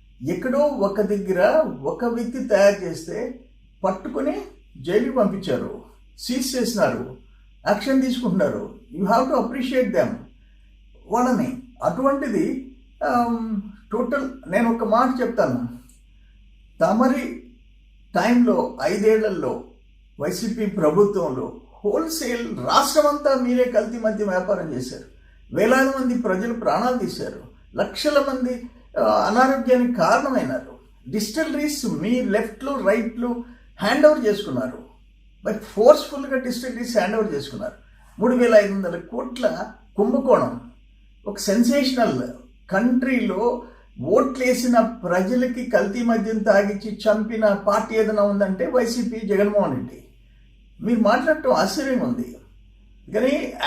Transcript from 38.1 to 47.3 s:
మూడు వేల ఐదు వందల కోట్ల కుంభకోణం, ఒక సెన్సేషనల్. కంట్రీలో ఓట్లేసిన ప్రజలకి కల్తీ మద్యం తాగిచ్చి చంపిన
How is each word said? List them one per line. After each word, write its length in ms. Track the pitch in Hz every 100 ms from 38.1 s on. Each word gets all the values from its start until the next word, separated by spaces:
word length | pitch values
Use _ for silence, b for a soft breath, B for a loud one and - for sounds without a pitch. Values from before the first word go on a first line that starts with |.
| -
మూడు 140 | 233 254
వేల 180 | 240
ఐదు 180 | 220 196
వందల 220 | 196 180 175 -
కోట్ల 360 | 233 247 - 233 - 214 - _ -
కుంభకోణం, 560 | 226 - 262 233 - - - - _ _ _ _ 202
ఒక 120 | 202
సెన్సేషనల్. 840 | - 208 233 285 262 247 214 127 120 - - _ -
కంట్రీలో 720 | 190 240 254 269 247 202 185 240 247 B B B -
ఓట్లేసిన 760 | 143 233 262 262 254 240 240 240
ప్రజలకి 800 | 208 - 180 180 190 247 247 240 -
కల్తీ 320 | 190 202 240
మద్యం 360 | 233 226 208 220
తాగిచ్చి 520 | 208 196 202 202 220 -
చంపిన 420 | 214 214 214